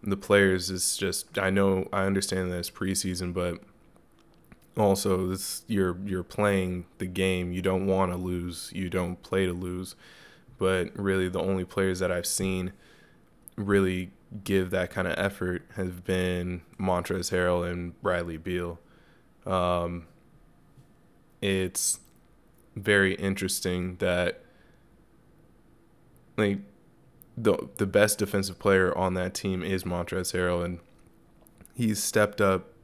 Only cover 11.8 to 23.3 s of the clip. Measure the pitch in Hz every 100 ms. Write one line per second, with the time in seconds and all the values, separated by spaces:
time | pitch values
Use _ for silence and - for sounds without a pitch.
11.8 | 95 90 90 87 85 - 95 92 92 -
12.8 | - - - - _ _ - - 101 101
13.8 | 95 92 92 - _ 107 - 95 92 92
14.8 | 90 - 92 82 98 98 92 90 - -
15.8 | 92 90 92 92 92 90 90 90 - -
16.8 | 95 90 90 95 90 92 90 90 87 87
17.8 | 87 - 101 90 87 80 80 90 87 85
18.8 | _ - - - _ _ - 95 90 90
19.8 | 87 87 82 - _ - - _ _ -
20.8 | - _ _ _ _ _ 101 95 92 -
21.8 | - - - _ _ _ _ _ _ -
22.8 | 98 101 95 95 98